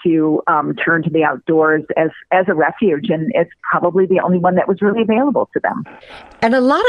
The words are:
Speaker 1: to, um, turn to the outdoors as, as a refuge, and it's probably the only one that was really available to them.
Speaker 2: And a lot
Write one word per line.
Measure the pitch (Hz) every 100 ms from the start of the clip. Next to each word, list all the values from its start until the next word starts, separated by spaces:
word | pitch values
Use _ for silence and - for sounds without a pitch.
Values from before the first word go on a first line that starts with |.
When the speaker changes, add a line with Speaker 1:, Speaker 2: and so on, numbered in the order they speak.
Speaker 1:
to, | 175 160 156 151 -
um, | 156 147
turn | 147 - 165
to | 160
the | 156
outdoors | 151 131 - 160 156 156 151 -
as, | 160 - -
as | 180 185
a |
refuge, | 160 151 - 208 143 -
and | 165 156
it's | - 170 - -
probably | 165 175 175 190
the | 185
only | - 180
one | 180 180
that | -
was | 190
really | 208 220
available | 220 220 285 214 101
to | -
them. | 92 - 76 - - - - -
Speaker 2:
And | 226
a | 262
lot | 254 302